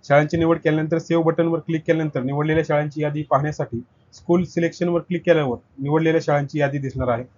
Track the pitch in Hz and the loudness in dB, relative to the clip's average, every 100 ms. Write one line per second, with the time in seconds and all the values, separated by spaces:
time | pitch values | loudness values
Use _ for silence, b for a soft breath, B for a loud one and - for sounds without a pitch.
0 | - 143 151 165 165 165 160 156 156 165 | 4 2 4 0 2 2 2 0 0 -2
1 | 165 165 165 165 165 165 156 160 160 160 | 0 2 2 2 0 0 -2 -6 0 0
2 | 156 143 127 143 151 156 156 147 151 147 | 0 -4 -4 -2 0 0 2 0 -2 -4
3 | 147 151 151 139 151 151 143 117 123 _ | -4 -4 0 0 0 -4 -6 -8 -12 _
4 | _ - - 175 175 - 165 165 175 170 | _ -20 0 0 0 -2 -2 -2 -2 -2
5 | 170 175 170 170 143 117 _ - 139 156 | -2 -4 2 2 2 -4 _ -10 -2 2
6 | 160 160 160 147 143 151 143 143 135 127 | 2 2 2 0 0 -2 -2 -2 -6 -4
7 | 127 117 127 | -2 -2 -4